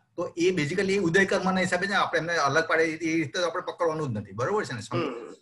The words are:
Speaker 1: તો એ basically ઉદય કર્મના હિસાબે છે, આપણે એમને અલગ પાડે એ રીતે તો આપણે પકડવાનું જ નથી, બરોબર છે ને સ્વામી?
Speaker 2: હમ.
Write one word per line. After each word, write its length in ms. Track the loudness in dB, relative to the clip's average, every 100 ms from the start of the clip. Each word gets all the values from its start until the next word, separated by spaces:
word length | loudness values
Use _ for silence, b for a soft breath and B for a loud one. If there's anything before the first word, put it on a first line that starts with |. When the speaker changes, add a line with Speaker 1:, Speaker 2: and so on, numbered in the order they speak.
| _ -8
Speaker 1:
તો 160 | -6 0
એ 140 | 2
basically 460 | 2 0 0 0 0
ઉદય 280 | 4 4 4
કર્મના 340 | 2 2 2
હિસાબે 280 | 0 0 0
છે, 60 |
આપણે 260 | 0 2 0
એમને 160 | 0 0
અલગ 320 | 2 2 2
પાડે 160 | 2
એ 320 | 2 0 0 0
રીતે 260 | 0 -2
તો 60 | -2
આપણે 140 | -2
પકડવાનું 520 | -6 -2 -2 0 -2
જ 40 | -4
નથી, 140 | -8
બરોબર 340 | -4 -2 0 -2
છે 80 |
ને 80 | -8
સ્વામી? 240 | -4 -4 -2
Speaker 2:
હમ. 280 | -6 -12 -16